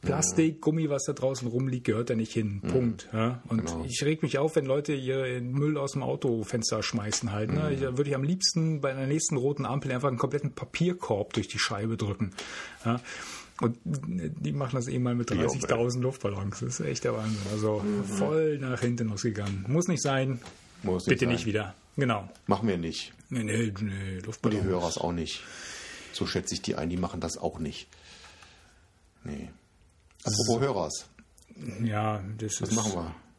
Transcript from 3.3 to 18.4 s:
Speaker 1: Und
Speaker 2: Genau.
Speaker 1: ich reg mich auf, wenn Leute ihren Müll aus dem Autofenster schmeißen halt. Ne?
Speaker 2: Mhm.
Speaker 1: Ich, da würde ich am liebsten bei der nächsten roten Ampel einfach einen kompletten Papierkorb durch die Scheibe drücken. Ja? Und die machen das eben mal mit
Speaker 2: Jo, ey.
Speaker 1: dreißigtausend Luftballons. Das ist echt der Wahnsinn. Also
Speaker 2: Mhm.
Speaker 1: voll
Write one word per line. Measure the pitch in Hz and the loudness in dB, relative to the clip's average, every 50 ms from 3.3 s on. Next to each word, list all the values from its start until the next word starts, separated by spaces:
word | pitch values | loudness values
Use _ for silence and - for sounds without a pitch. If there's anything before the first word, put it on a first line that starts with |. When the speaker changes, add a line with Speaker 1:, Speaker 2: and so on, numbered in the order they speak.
| 127 123 - | 0 -2 -4
Speaker 1:
Und | - 120 110 101 | 0 0 0 0
Speaker 2:
Genau. | - 85 82 80 | 0 -2 -4 -4
Speaker 1:
ich | - 123 - - | -2 -2 0 2
reg | 143 160 156 - | 2 2 2 0
mich | 135 - 135 | 0 2 2
auf, | 143 156 147 | 2 4 4
wenn | 160 139 | 2 2
Leute | 131 131 147 147 - 151 | 4 2 2 2 0 -2
ihren | 135 131 127 131 135 135 127 127 127 120 123 127 | -2 0 0 0 0 0 0 -2 -2 -2 0 0
Müll | 139 147 151 156 | 2 2 2 2
aus | 143 139 139 - | 2 -2 -2 -2
dem | 143 127 | -2 0
Autofenster | 127 135 143 - 135 117 113 110 - - 120 110 - - 110 101 | 0 -2 0 2 2 2 2 0 0 -2 0 0 2 0 0 0
schmeißen | - - 113 101 107 107 - - 110 | 0 -2 -2 -2 0 -2 -2 -2 0
halt. | 101 104 107 110 - | 0 0 0 2 2
Ne? | 147 156 151 | 2 2 2
Speaker 2:
Mhm. | 139 | 2
Speaker 1:
Ich, | 135 135 | 0 0
da | 131 123 127 | 0 2 2
würde | 143 139 | 2 2
ich | 143 | 2
am | 131 135 | 0 2
liebsten | 147 180 185 - - - 170 160 160 160 147 | 2 2 2 2 2 2 4 2 2 2 2
bei | 139 139 131 | 0 0 0
der | 135 135 | 0 0
nächsten | 135 143 160 - - 156 | 2 2 2 2 2 0
roten | 131 120 139 147 143 135 | 2 2 2 0 0 0
Ampel | 101 127 143 139 135 127 | 0 0 0 0 0 0
einfach | 123 135 143 | 2 2 2
einen | 131 117 | 2 2
kompletten | - 123 - 147 - 139 - | 0 0 0 0 -2 -2 -4
Papierkorb | - - - - - 170 175 180 180 - - 113 98 104 - - | -6 -10 -8 0 2 2 2 2 0 0 0 2 2 2 0 0
durch | 117 101 | -2 -2
die | - - 107 | -2 -2 -2
Scheibe | - - 113 101 107 113 113 110 | -2 -2 0 -2 -2 -2 0 0
drücken. | 113 101 98 - 107 95 - - - - - - - - - - - | 0 -2 0 -2 -2 -4 -4 -8 -12 -10 -10 -12 -12 -14 -14 -2 0
Ja? | 113 117 123 - - - - - - - - - - - - | 0 0 0 -2 -8 -12 -12 -10 -12 -12 -12 -14 -16 -6 0
Und | 120 117 120 - - | 0 0 0 0 -4
die | 175 147 139 - 160 - 90 - 156 151 - - 151 143 | -4 -4 -4 -4 -4 -4 -4 -4 -4 -6 -4 -4 -4 -2
machen | 143 139 123 127 | -2 -2 -2 -2
das | 131 120 - | -2 -2 -2
eben | 131 127 123 | -2 0 0
mal | 123 120 | 2 2
mit | 120 120 - | 0 0 0
Speaker 2:
Jo, | - | 0
ey. | - 117 | 2 2
Speaker 1:
dreißigtausend | 117 - 131 127 - 127 117 117 123 123 127 123 | 2 2 0 0 2 2 4 4 2 2 2 0
Luftballons. | 131 131 - - 101 101 101 101 98 104 - | 0 -2 0 -2 -2 -2 0 -4 -4 -4 -4
Das | 120 123 123 - | -4 -6 -4 -2
ist | 160 | -2
echt | 147 131 120 - | -2 -2 0 0
der | - 117 | 0 0
Wahnsinn. | 110 110 110 110 104 101 98 107 | 0 0 0 -2 -2 -2 -2 -2
Also | 107 107 107 107 104 202 | 0 2 2 2 2 0
Speaker 2:
Mhm. | 208 208 202 202 | 0 0 0 0
Speaker 1:
voll | 196 202 196 - 143 156 160 | -2 0 0 0 2 4 4